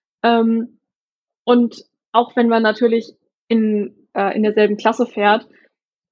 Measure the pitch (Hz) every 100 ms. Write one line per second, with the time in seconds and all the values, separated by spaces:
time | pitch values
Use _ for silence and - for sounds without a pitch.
0 | _ _ 233 233 226 226 233 _ _ _
1 | _ _ _ _ - 240 240 - - _
2 | _ 226 240 - 233 226 220 214 233 226
3 | - - _ _ - 226 214 208 202 _
4 | _ - 196 - 214 214 208 208 220 233
5 | 240 - 208 220 - _ _ _ _ _
6 | _